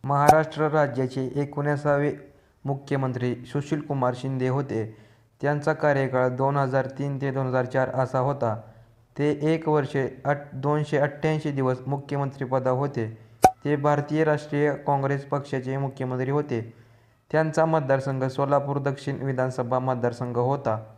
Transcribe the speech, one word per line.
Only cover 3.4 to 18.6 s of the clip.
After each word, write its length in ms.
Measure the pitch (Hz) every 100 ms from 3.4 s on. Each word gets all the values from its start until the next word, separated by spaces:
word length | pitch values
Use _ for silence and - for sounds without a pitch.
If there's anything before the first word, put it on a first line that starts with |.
| - 151 143 151 147 139 127 123
शिंदे 320 | 135 131 127
होते. 500 | 135 131 110 107 - - _ _ _
त्यांचा 320 | 143 147 147
कार्यकाळ 560 | 151 147 139 135 127 127
दोन 280 | 127 135 143
हजार 280 | 135 135 131
तीन 360 | 135 143 135
ते 100 | 139
दोन 160 | 135 131
हजार 180 | 127 120
चार 240 | 131 127
असा 300 | 127 127 131
होता. 360 | 131 135 117 107 - - - _ _ -
ते 220 | 147 147
एक 280 | 151 160 160
वर्षे 520 | 151 135 143 127 - 139
आठ, 120 | 143 -
दोनशे 440 | 131 143 151 147 147
अठ्ठ्याऐंशी 540 | 143 143 156 156 151
दिवस 260 | 139 127 127 135
मुख्यमंत्री 580 | 139 143 143 139 135 127
पदावर 340 | 131 127 127
होते. 380 | 143 120 110 113 - - - - 147
ते 100 | 147
भारतीय 480 | 147 147 147 151
राष्ट्रीय 500 | 156 147 - 147 147
काँग्रेस 520 | 139 - 143 139 143 139
पक्षाचे 520 | 143 139 135 127 135
मुख्यमंत्री 540 | 139 131 127 127 131
होते. 420 | 143 147 120 110 - - _ _ _ _
त्यांचा 340 | 156 156 156 160
मतदारसंघ 580 | 160 139 135 139 131
सोलापूर 540 | 131 131 139 143